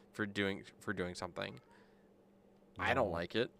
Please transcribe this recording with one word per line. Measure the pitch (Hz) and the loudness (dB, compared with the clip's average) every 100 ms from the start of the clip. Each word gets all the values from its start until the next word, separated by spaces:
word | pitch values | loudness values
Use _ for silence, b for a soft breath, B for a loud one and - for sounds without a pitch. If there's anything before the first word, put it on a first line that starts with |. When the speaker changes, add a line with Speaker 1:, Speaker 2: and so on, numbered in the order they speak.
| B | B
Speaker 1:
for | - 104 | -4 -2
doing, | 101 98 98 - - | 2 2 0 -8 -12
for | - | -6
doing | 95 87 87 | -2 -2 -4
something. | 87 87 98 127 - B B B B B - - - - - - | -6 -4 -6 -8 -16 B B B B B -20 -20 -20 -20 -14 -2
I | 107 | 2
don't | 127 104 | 4 4
Speaker 2:
No. | |
Speaker 1:
like | 82 87 110 | 2 0 2
it | 120 | 0